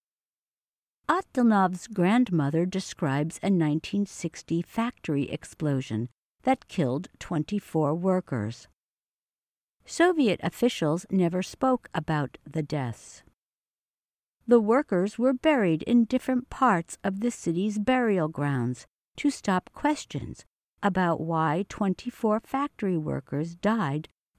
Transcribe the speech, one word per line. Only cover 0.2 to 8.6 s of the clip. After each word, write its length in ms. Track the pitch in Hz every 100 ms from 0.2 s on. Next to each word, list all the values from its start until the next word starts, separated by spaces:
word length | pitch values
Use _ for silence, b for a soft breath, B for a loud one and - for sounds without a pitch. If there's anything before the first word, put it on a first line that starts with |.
| _ _ _ _ _ _ _ _ -
Otdelnov's 800 | 349 - - 240 208 185 180 -
grandmother 760 | 202 180 240 240 170 139 160
describes 760 | 180 190 - - 151 139 160 -
a 80 | 196
nineteen 560 | 185 151 156 - 202 202
sixty 560 | - 165 - - 170
factory 680 | - - 233 - - 143 135
explosion 760 | 131 - - 151 135 131 110 120 - _ _
that 240 | - 262 -
killed 400 | - 135 135 185 -
twenty-four 760 | - 165 151 208 - 160 147
workers. 720 | 165 185 185 - 120 104 -